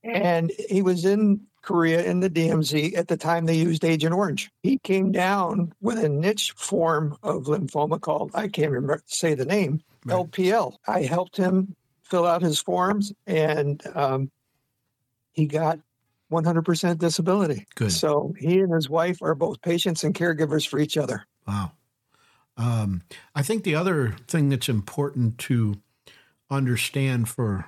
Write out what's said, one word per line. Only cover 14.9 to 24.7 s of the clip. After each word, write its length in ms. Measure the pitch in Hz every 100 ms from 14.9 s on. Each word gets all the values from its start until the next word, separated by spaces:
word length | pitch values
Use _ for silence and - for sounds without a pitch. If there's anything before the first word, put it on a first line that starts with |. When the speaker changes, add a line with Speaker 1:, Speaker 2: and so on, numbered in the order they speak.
| _ _ _ _
Speaker 1:
he 140 | - 151
got 320 | 151 160 156 _ _ _ _ _
one 160 | 165
hundred 200 | 165 165
percent 340 | 165 165 180 165
disability. 680 | 170 156 170 196 175 104 -
Speaker 2:
Good. 180 | - 110
Speaker 1:
So 420 | 170 160 147 143 175
he 220 | 151 185
and 120 | 190
his 160 | 165 135
wife 320 | 160 175 175
are 120 | 160
both 260 | 151 165 135
patients 420 | 170 170 190 165
and 100 | 151
caregivers 520 | 151 170 156 156 151 -
for 120 | 143
each 180 | 147 156
other. 300 | 139 110 - _ -
Speaker 2:
Wow. 260 | 101 90 _ _ _ _ _ _ _ _ -
Um, 460 | 120 117 104 92 - - -
I 80 | 143
think 220 | 139 226
the 100 | -
other 400 | 156 185 165 123 - -
thing 200 | 165 143
that's 200 | 135
important 680 | -